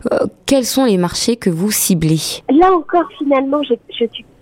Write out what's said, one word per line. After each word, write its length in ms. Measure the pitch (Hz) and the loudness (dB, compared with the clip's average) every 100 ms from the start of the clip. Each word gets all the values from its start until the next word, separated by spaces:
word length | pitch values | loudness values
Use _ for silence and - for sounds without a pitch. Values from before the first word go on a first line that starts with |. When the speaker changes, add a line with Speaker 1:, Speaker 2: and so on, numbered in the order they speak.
| - | -4
Speaker 1:
Euh, 60 | - - - - | -2 -2 -6 0
quels 180 | 269 | 0
sont 200 | 226 - | 0 0
les 140 | 262 185 | 2 2
marchés 360 | 175 - - | 0 -2 -2
que 160 | 233 196 | -2 -2
vous 220 | 165 202 | -2 -2
ciblez ? 680 | 208 - 175 156 160 - - - | -2 0 0 2 0 -2 -8 0
Speaker 2:
Là 240 | 277 370 | 4 4
encore, 360 | 370 294 339 320 - | 2 0 -2 -2 -4
finalement, 460 | 285 269 269 294 | 0 0 0 -2
je, 100 | 277 233 - | -2 -4 -4
je 160 | - 233 | -6 -6
suis 120 | - - _ | -6 -20 _